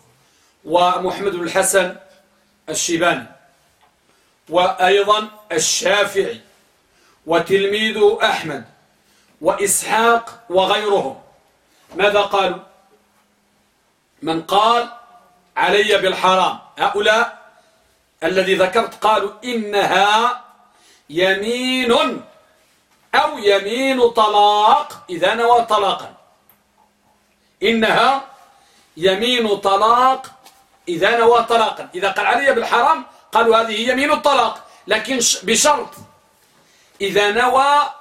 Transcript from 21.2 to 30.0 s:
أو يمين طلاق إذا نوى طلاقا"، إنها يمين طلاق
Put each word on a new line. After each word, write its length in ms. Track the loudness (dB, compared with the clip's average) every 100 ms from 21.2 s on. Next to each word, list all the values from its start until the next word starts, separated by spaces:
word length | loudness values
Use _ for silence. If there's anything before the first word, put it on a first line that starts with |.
| 0 0 -2 -4 -2 -2 2 2 0 -6 -14 _ _ _ _ _ _ _ -4 -2
أو 220 | -2 -2
يمين 720 | 0 0 -2 -4 -2 2 0
طلاق 960 | 2 2 4 2 4 4 2 0 -14 -12
إذا 240 | -2 -2
نوى 320 | 0 2 2 2
طلاقا"، 480 | 0 0 -4 -10 -20 _ _ _ _ _ _ _ _ _ _ _ _ _ -4
إنها 640 | -2 0 2 2 2 0 -6 -20 _ _ _ _ _ -2
يمين 600 | 0 0 -2 -2 -2 -2
طلاق 720 | 0 2 2 4